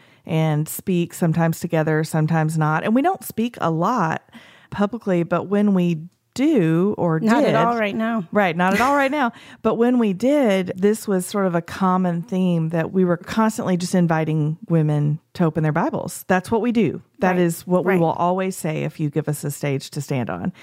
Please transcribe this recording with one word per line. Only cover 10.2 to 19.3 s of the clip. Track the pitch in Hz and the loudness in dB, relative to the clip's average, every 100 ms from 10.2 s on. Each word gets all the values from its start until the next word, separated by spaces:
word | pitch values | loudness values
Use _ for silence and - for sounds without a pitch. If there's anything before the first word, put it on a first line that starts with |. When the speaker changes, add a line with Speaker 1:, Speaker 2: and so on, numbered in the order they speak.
| 240 294 247 190 185 | 2 4 4 2 -2
Speaker 1:
this | 190 196 226 - | 0 0 0 0
was | 190 180 | -2 -2
sort | 208 190 | -2 0
of | |
a | 170 | 0
common | 170 - 185 185 185 170 | -4 -2 0 2 0 -2
theme | 160 185 185 170 160 | -4 0 2 2 0
that | 170 160 | -2 -2
we | 190 | 2
were | 180 170 | 2 0
constantly | - - 220 - - 180 | -2 0 0 0 -2 -2
just | 175 | 0
inviting | 190 170 160 160 156 151 156 - | 2 2 2 0 0 -2 -4 -2
women | 165 151 151 147 151 - | 0 2 2 0 -2 -6
to | - | -2
open | 165 160 | 0 0
their | 156 | 0
Bibles. | 151 196 208 - - - | 0 -2 -4 -8 -10 -2
That's | 185 185 | -2 0
what | 226 | 0
we | 233 | 2
do. | 226 175 - - - | 2 0 -2 -10 -2
That | 185 180 | 0 2
Speaker 2:
Right. | |
Speaker 1:
is | 175 170 - | 0 -2 0
what | 180 | 0
we | 180 | 2
Speaker 2:
Right. | 190 | 2
Speaker 1:
will | 165 | 2
always | - 175 185 190 190 | 2 0 0 -4 -4
say | 165 156 | -4 -4
if | 147 - | -4 -4
you | 151 | -4
give | 156 | -2
us | 147 | -4